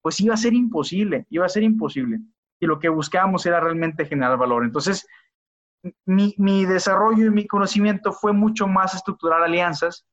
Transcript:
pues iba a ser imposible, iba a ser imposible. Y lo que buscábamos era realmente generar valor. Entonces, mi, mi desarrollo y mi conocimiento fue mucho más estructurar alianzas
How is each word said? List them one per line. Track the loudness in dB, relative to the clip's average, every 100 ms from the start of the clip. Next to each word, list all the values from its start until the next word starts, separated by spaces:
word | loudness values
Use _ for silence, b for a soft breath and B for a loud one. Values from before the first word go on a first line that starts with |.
pues | -4 0
iba | 0
a | 2
ser | 2
imposible, | 2 0 -2 -4 -2 -2 -2 -4
iba | -2
a | -2
ser | 0
imposible. | 2 0 -2 -4 -4 -6 -8 _ _ _
Y | -2
lo | 0
que | 0
buscábamos | -2 -2 0 0 0
era | 0 0
realmente | 0 -2 -4 -4 -4
generar | -2 0 0
valor. | 0 0
Entonces, | 0 -2 -4 -4 -8 b b _ _ _ _ _ -18 -12 0
mi, | 2 2 2
mi | 2 2
desarrollo | 2 0 0 2 2 4 4
y |
mi | 2 0
conocimiento | -2 0 2 2 0 -4
fue | -2 0
mucho | 2 2 0 0
más | 2 0
estructurar | -4 -8 -6 0 0
alianzas | 2 0 0 -2 -4 -6 _